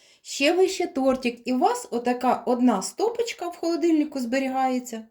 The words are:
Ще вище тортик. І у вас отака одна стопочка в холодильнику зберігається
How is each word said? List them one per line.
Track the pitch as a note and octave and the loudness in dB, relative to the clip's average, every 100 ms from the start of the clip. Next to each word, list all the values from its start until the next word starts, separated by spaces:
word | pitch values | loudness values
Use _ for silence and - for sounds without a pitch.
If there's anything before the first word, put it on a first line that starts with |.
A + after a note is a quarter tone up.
| _ _ | _ _
Ще | - - C#4 | -12 0 2
вище | F4+ F#4 - F4+ | 4 2 0 -4
тортик. | C4+ C4+ B3+ A#3+ A#3 - | 0 0 0 -2 -4 -2
І | |
у | B3+ | 2
вас | F#4 B4 - | 2 0 -4
отака | A#3+ B3 B3 B3+ - - | -4 -2 0 0 0 0
одна | B3 B3 G3 | 2 4 2
стопочка | - - G#4+ A#4 A#4 - F4 | -2 -2 -2 0 -4 -6 -10
в | - | -4
холодильнику | E4+ E4 E4+ D#4 D4 C4+ | -2 0 2 2 0 -4
зберігається | A#3+ C4+ C4+ C4 B3+ B3+ B3 A3+ A3 | -2 -2 0 0 0 -2 -4 -12 -14